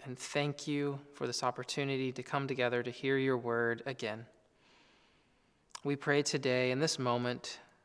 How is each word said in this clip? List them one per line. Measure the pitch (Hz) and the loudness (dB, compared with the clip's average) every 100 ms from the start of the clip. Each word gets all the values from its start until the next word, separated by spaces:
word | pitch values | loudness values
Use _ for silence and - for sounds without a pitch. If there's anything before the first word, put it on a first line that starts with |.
and | 131 127 | -12 -10
thank | - 151 147 143 - | -4 -2 0 -2 -2
you | 143 143 139 - | 0 0 -4 -10
for | - 127 | -6 -4
this | 120 | -2
opportunity | 127 123 123 - 139 135 131 | -2 -2 -4 -2 0 0 -2
to | 127 | -4
come | - 143 135 | -4 -2 -2
together | 131 123 120 | 2 2 2
to | 120 | -2
hear | 120 135 135 | -2 0 2
your | 135 127 | 4 2
word | 117 117 117 117 - | 2 2 2 0 -4
again. | 127 113 110 117 - _ _ _ - - _ _ _ _ _ _ _ _ - | -4 -4 -6 -10 -20 _ _ _ -20 -20 _ _ _ _ _ _ _ _ -6
We | 143 143 | -2 0
pray | 151 143 | 2 4
today | 143 147 135 127 127 | 4 2 2 4 4
in | 127 | 2
this | 156 - | 2 2
moment | 127 120 123 120 - - - _ | 2 2 0 -4 -8 -14 -18 _